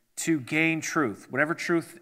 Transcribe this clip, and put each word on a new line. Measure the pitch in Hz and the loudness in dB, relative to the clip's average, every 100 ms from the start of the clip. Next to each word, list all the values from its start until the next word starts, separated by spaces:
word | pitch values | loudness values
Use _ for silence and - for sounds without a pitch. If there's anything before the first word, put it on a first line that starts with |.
| _ | _
to | - 160 156 | -4 0 0
gain | 120 156 165 160 | 0 0 2 0
truth, | - 165 123 95 - | -2 0 0 -2 -4
whatever | 127 151 | 0 0
truth | 165 - 170 - - | 0 0 0 -2 -10